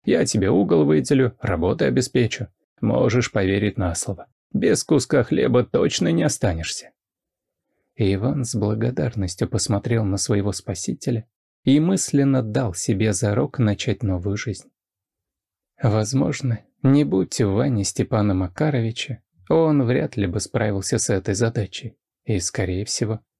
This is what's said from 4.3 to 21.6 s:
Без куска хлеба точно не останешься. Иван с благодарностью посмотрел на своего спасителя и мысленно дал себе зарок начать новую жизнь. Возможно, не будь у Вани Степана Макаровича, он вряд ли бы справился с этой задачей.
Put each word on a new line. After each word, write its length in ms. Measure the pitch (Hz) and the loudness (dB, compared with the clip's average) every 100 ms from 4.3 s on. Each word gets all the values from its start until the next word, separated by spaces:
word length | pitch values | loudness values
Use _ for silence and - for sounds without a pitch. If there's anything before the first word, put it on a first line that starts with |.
| _ _ | _ _
Без 320 | - 247 185 - | 0 2 0 2
куска 380 | 147 - 143 | 0 2 0
хлеба 420 | 117 - - 123 120 | 2 0 2 2 2
точно 480 | - - - 165 | 0 0 0 0
не 100 | 165 | 2
останешься. 680 | 165 - 104 82 82 - - _ _ _ _ _ _ _ _ _ _ - | 0 0 -2 -2 -6 -10 -14 _ _ _ _ _ _ _ _ _ _ -2
Иван 460 | 101 95 120 143 117 | 0 0 -2 -2 -4
с 80 | |
благодарностью 960 | 110 104 110 110 127 135 110 92 - 113 | -2 -2 0 -2 -2 -4 -2 -6 -4 -4
посмотрел 560 | 107 - 101 117 117 104 | -2 -2 -2 0 -2 0
на 120 | 98 | -2
своего 340 | - 101 101 | 0 0 0
спасителя 760 | - - 92 - 143 - 117 - _ _ _ | -4 -8 -6 -6 -6 -4 -4 -6 _ _ _
и 160 | - 147 | 2 4
мысленно 640 | 165 190 - 139 139 131 | 4 0 0 2 2 2
дал 320 | 110 113 117 87 | 0 -2 -4 -4
себе 360 | - 98 110 | -2 0 0
зарок 460 | 98 104 104 147 - | 0 0 0 -2 0
начать 460 | 110 101 - 95 | 0 0 -2 -2
новую 340 | 101 90 98 101 | -2 -2 -2 -4
жизнь. 320 | - 98 - _ _ _ _ _ _ _ _ _ _ _ | -6 -10 -14 _ _ _ _ _ _ _ _ _ _ _
Возможно, 800 | 120 107 110 131 156 - 131 113 - _ | 0 2 0 0 0 -2 -2 -4 -6 _
не 200 | 135 143 | 4 4
будь 380 | 147 190 175 - | 4 0 -2 0
у 120 | 104 | 2
Вани 300 | 98 135 110 | 2 0 0
Степана 520 | 98 - - 110 104 95 | -2 -2 0 0 2 0
Макаровича, 880 | 90 - 156 139 113 117 - 117 _ _ - | -2 -2 0 0 -2 -4 -8 -10 _ _ 0
он 340 | 160 160 147 | 2 4 4
вряд 320 | 120 131 151 - | 2 0 -2 -2
ли 120 | 95 | -2
бы 120 | 101 | -2
справился 600 | - - 107 98 - 110 | -4 -2 -2 -2 -2 -2
с 100 | - | 0
этой 240 | 95 92 | -2 -2
задачей. 640 | 101 117 117 | 0 0 0